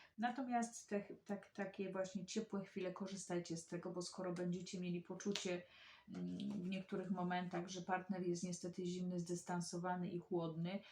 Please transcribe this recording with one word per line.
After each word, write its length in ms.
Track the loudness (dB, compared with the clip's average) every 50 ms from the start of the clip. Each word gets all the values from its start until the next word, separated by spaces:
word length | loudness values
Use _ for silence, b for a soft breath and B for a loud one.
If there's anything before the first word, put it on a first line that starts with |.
| B B B
Natomiast 720 | 2 2 2 2 2 0 2 4 2 2 2 -2 -8 -6 0
te, 120 | 0 0 0 -2 -10 -10 -4
tak, 240 | -4 -4 -4 -4 -8 -4
takie 380 | -4 -4 -4 -2 -2 -2 0
właśnie 340 | 0 0 0 0 0 -4 -2
ciepłe 360 | 0 0 0 0 0 0 -2
chwile, 300 | -2 -2 -2 -2 0 0
korzystajcie 680 | -2 -2 -4 -4 -4 -4 -2 0 0 0 2 0 -2
z 100 | -4 -4
tego, 240 | -4 -4 -2 -2 -2
bo 100 | -2 -2
skoro 320 | -4 -4 -4 -2 -2 0 0
będziecie 460 | 2 2 2 2 0 0 -2 -2 -2
mieli 220 | 0 2 0 0
poczucie, 640 | 0 -4 -6 -2 0 0 2 2 2 0 0 0 -2 B B B B B B B B
mm, 300 | B -4 -2 -2 -2 -2 -2 -2 0 0 0
w 40 | 0
niektórych 460 | 0 0 0 -2 -2 -2 -2 0 0
momentach, 560 | 2 2 4 4 4 4 2 2 0 -2 -2
że 140 | -2 -4 -4
partner 460 | 0 2 2 2 2 2 0 2 4
jest 160 | 2 2 2 2
niestety 420 | -2 -2 -2 -2 -4 -2 0 0
zimny, 340 | 0 2 2 0 0 2 0
zdystansowany 920 | 2 0 0 -2 0 0 0 0 0 0 -2 0 2 2 2 2 2 0
i 100 | 0 -2
chłodny, 600 | -2 2 2 2 4 2 2 0 0 0 0 -2 B B